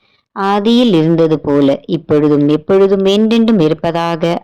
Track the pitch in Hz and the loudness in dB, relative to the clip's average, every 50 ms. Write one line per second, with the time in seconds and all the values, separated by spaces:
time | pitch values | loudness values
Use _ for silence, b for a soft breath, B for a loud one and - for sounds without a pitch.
0 | _ _ _ _ _ _ _ - 196 196 202 208 202 226 233 240 254 233 185 160 | _ _ _ _ _ _ _ -8 -4 -2 -2 -2 0 0 2 2 2 2 2 2
1 | 156 165 170 160 165 160 156 147 - 147 143 143 143 139 139 - - - 180 160 | 2 2 2 2 2 0 0 -2 -2 -2 0 0 2 0 0 -2 -4 -6 -8 -8
2 | - - 156 151 151 151 147 147 143 143 151 151 - - 196 190 196 190 202 196 | -4 -2 0 0 2 2 2 2 2 0 0 -2 -2 0 0 2 2 2 0 0
3 | 190 196 196 208 220 220 226 226 226 220 226 196 156 156 160 156 - 170 160 170 | 0 0 0 0 0 0 0 0 0 2 2 2 2 0 0 -2 -4 -4 -4 -4
4 | 170 170 170 160 170 170 175 - | -4 -4 -4 -4 -2 -4 -4 -4